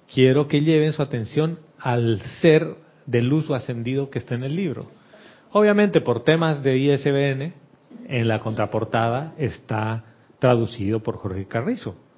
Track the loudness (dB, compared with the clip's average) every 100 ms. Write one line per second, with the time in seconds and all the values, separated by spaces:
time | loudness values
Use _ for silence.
0 | -4 4 6 6 2 0 2 2 2 0
1 | -4 -4 -4 -2 -2 -4 -14 -10 -4 0
2 | 0 0 -4 2 4 4 2 -10 -20 _
3 | -2 0 2 0 0 -4 -6 -8 -4 -4
4 | -4 -6 -6 -6 -6 -4 -4 -6 -12 -18
5 | _ -20 -20 -20 _ 2 4 4 4 4
6 | 2 0 2 2 2 0 0 2 2 2
7 | 2 0 0 -2 -6 -12 _ _ _ -20
8 | -6 -2 0 0 -2 -4 -2 -2 -2 0
9 | 0 -2 -6 -6 -6 -6 -6 -4 -4 -6
10 | -10 _ _ 0 2 2 0 -4 -4 -4
11 | -4 -8 -8 -8 -6 -6 -4 -6 -8 -14
12 | _